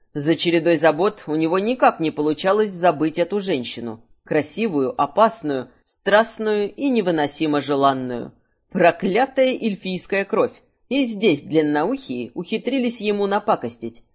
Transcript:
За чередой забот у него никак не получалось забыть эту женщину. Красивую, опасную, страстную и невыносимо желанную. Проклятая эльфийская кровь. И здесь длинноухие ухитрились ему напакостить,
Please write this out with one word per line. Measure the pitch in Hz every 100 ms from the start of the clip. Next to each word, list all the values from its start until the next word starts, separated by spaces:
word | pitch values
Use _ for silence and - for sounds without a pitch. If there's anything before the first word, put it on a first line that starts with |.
| _
За | 151 147
чередой | 165 180 170 160 160
забот | 160 151 202 202 -
у | 156
него | 160 185
никак | 214 254 262 -
не | 156
получалось | 147 151 151 190 208 214
забыть | 180 175 147 156 156
эту | 170 202
женщину. | 190 143 117 - 117 110 _ _
Красивую, | - 151 143 - 226 147 131 -
опасную, | 139 - 220 - 151 135 120 _
страстную | - - 196 202 226 - 214 208 202
и | - 277
невыносимо | 233 180 160 147 - 160 147
желанную. | 131 139 139 131 127 120 120 - _ _ _
Проклятая | 190 170 - 202 190 262 269 262
эльфийская | 240 220 190 185 180 - 196
кровь. | 190 202 135 - _ _ _
И | 269
здесь | 247 208 214 139
длинноухие | - 156 151 147 175 269 - 123 113
ухитрились | - 175 220 233 240 240 233
ему | 208 202 202
напакостить, | 202 202 175 120 - 117 - _